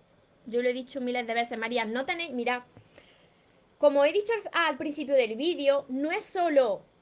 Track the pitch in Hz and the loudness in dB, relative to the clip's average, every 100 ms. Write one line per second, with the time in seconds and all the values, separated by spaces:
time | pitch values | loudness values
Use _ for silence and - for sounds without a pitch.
0 | _ _ _ _ - 240 247 247 247 277 | _ _ _ _ -6 -2 0 -2 -6 -6
1 | 247 247 233 233 233 226 226 240 214 240 | -4 -4 -2 -2 -2 -4 -4 -2 -2 -4
2 | 269 339 339 247 240 247 - - - - | -4 -4 -6 -4 -2 -4 -6 -20 -20 -20
3 | - _ _ _ _ _ _ - 294 277 | -20 _ _ _ _ _ _ 2 4 6
4 | 285 381 415 453 - 330 320 277 320 294 | 4 4 0 -2 -2 0 0 -2 -6 -6
5 | 277 277 226 220 320 294 277 277 277 262 | 0 2 2 0 -2 0 2 2 0 -4
6 | 294 392 415 381 349 277 240 185 - _ | -2 -4 -4 -2 2 4 2 0 -8 _